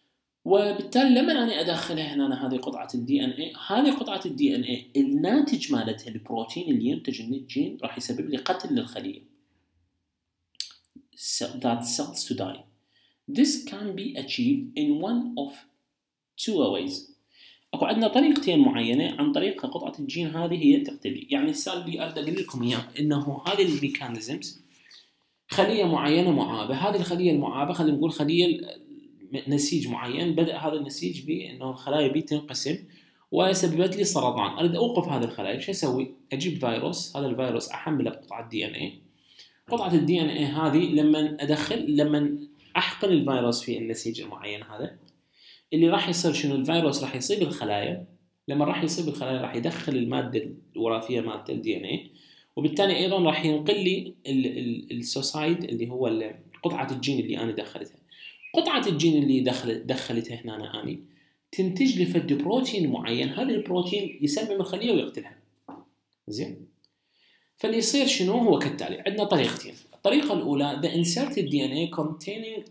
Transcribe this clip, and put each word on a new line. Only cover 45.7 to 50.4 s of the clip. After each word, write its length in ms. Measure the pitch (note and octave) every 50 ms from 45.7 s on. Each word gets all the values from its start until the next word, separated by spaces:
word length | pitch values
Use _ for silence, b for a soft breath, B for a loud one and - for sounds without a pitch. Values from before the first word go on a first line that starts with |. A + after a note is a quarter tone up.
اللي 160 | D#3+ D#3+ E3 E3
راح 200 | F3+ E3+ - F#3
يصير 240 | E3+ E3+ - E3+
شنو؟ 220 | D3 - - C#3+ C#3
الفيروس 480 | C#3 - - E3 E3+ E3 D3 C#3 -
راح 140 | C3+ B2+ -
يصيب 260 | B2+ B2+ - G3+ G#3+
الخلايا، 640 | F3+ D3 A#2+ - A#2+ G#2 G#2 G2+ G#2+ C#3 F3+ F3+ - - - _ _ _ _ _ _ -
لما 160 | C#3 D3 D3
راح 200 | D3 - - E3+
يصيب 240 | D3+ - - E3+ D3+
الخلايا 320 | C#3 - B2+ B2+ C3 B2+
راح 140 | B2 - -
يدخل 420 | A#2 A#2+ E3 E3 - - D#3+ C3+
الماده 560 | B2+ A#2+ A#2 C3 C3+ B2+ A#2+ A#2 A2+